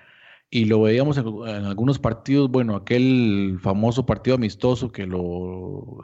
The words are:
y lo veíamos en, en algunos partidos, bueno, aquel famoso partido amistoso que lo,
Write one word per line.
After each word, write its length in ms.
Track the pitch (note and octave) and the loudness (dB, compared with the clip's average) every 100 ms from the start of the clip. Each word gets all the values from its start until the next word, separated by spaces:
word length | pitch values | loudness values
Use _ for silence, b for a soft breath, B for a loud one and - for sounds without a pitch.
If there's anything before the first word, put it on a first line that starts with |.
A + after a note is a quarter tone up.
| b b b b b | b b b b b
y 160 | B2 G#2+ | 0 2
lo 160 | A2 | 4
veíamos 360 | G#2+ A#2 D3 C#3+ | 4 4 2 0
en, 80 | A2+ | -4
en 380 | G#2+ A2+ G#2 | -6 -8 -6
algunos 340 | G2 G2 B2+ C3+ | -6 -2 0 0
partidos, 500 | A#2+ A2 - C#3 C3+ | -2 -4 0 2 2
bueno, 280 | C3 A#2 G2+ | 2 0 -4
aquel 800 | F#2+ B2 B2+ C3 A2+ G2+ G2 F#2 | 0 2 4 4 4 2 0 -2
famoso 460 | G2 G2 A#2 A#2+ B2 | -2 0 0 0 0
partido 300 | G#2+ B2 B2+ | 0 0 0
amistoso 560 | A2 - B2 A#2+ A#2+ | 0 0 0 0 -2
que 140 | - F#2+ | -8 -6
lo, 920 | F#2 F2 F2+ F2+ F#2 F#2 F#2+ - - | -4 -4 -6 -8 -10 -10 -12 -14 -18